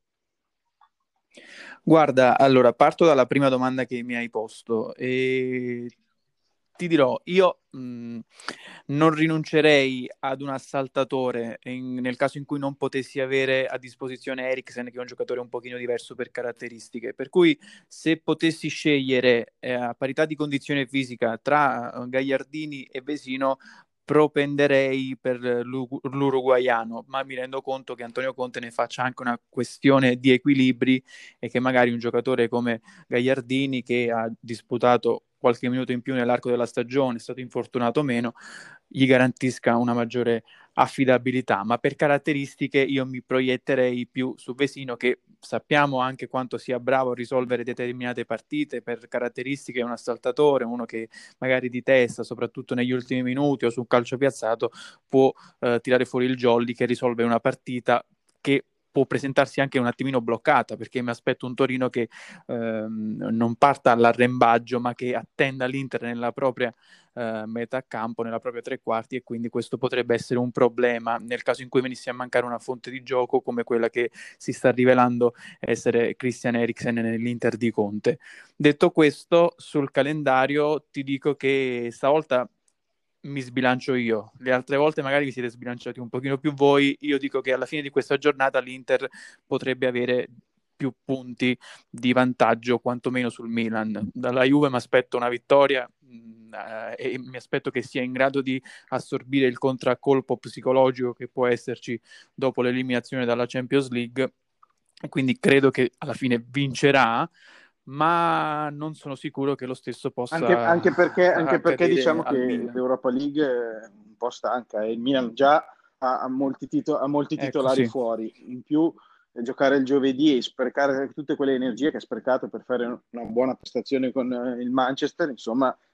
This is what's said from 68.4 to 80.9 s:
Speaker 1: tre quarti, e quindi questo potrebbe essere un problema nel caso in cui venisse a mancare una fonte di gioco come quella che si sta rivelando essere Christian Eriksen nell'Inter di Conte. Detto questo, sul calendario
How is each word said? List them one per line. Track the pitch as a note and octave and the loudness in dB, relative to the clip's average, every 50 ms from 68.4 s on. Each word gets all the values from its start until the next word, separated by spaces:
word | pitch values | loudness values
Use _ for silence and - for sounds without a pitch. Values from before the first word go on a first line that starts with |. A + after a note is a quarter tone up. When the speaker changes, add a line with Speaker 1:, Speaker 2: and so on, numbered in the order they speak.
| - B2+ A#2 A#2+ | -6 -8 -10 -8
Speaker 1:
tre | - - C3 - | -8 -10 -10 -8
quarti, | - - A2+ A2+ A2 - C3 | -6 -4 -4 -4 -4 -6 -10
e | B2 - | -10 -8
quindi | - A#2+ A#2 A#2 A#2 | -8 -8 -8 -6 -6
questo | - A#2+ A2+ - - A2+ | -4 -6 -6 -6 -4 -4
potrebbe | C3 B2 C3 B2 A#2+ B2 A#2+ | -4 -2 -2 0 0 0 0
essere | A2+ - - C3 B2 | -2 -2 -2 -2 -2
un | B2 B2 | -2 -2
problema | - - B2+ A#2 A#2 A#2+ B2 A#2+ A#2+ A#2 A#2 A#2 A#2 | 0 2 2 2 2 2 0 0 0 0 -4 -4 -4
nel | A2 G#2 A#2 B2 A#2 | -4 -6 -6 -8 -4
caso | - C#3 A#2+ B2 | -2 -2 -2 -2
in | C3 B2 | -4 -2
cui | - C3+ | 0 0
venisse | B2+ C3 B2 - - C3 | 0 0 -4 -8 -10 -10
a | |
mancare | A#2+ B2+ B2+ B2 - B2 B2 | -8 -8 -6 -2 0 0 0
una | A#2+ A#2+ A2+ | 0 -4 -8
fonte | - - B2+ A#2 - B2+ | -8 -10 -10 -10 -10 -12
di | B2+ C3 | -14 -12
gioco | B2 B2 B2+ B2+ B2 - - B2+ | -8 -2 0 0 2 2 0 0
come | - A#2+ A#2+ A#2+ A2+ | 0 -2 -4 -4 -2
quella | - B2 A#2 A#2 A2+ | 0 0 0 0 0
che | - A#2+ A#2+ - - - - - - | 0 -2 -4 -4 -6 -12 -20 -20 -20
si | - - - | -10 -8 -8
sta | B2 - - B2+ | -2 2 2 2
rivelando | A#2+ B2+ B2 B2+ B2+ B2+ B2 B2 B2 A#2+ A#2+ A#2+ - - - - - _ | 4 6 6 6 6 6 6 4 4 2 2 2 2 -2 -14 -20 -18 _
essere | - - A#2 A2+ - B2 A#2 A#2 A#2 G#2+ G#2 | -4 -4 -2 -2 0 2 2 2 2 0 -2
Christian | - B2+ B2 A#2 - - B2 A#2+ | -2 -4 -4 -4 -2 -2 -2 0
Eriksen | A#2 A#2+ A#2 A#2 - - B2 A#2 | 0 0 -2 -2 -4 -4 -2 -2
nell'Inter | A#2 A2+ A2+ A2+ A2+ A#2 A#2+ A#2+ A2+ B2 A#2 A#2+ | -2 -2 -2 -2 -2 -2 -4 -4 -2 -2 -2 0
di | A2 A#2+ A2+ | 0 -2 -2
Conte. | - A2 G#2 G2+ G#2 G#2 - A#2+ - - - - - - - _ _ | 0 0 -2 -2 -2 -2 0 0 0 -2 -4 -20 -20 -20 -20 _ _
Detto | - D3 D3 D3 - F3+ E3+ | 2 4 4 4 4 4 4
questo, | - E3+ D#3 D3 - - - - F3 E3+ E3+ E3+ - | 6 6 4 4 4 0 -2 2 4 4 4 4 0
sul | - - - - D3+ C#3 C3 | -4 -10 -6 -4 -2 -2 -2
calendario | - C#3+ C3 C#3+ D#3 D#3 C#3+ C3+ C3 C3 C3 C3+ C#3+ D3 D3 D3+ D#3 C3 - _ | 0 0 0 0 -2 -2 0 2 4 4 2 2 2 0 0 0 -2 -4 -6 _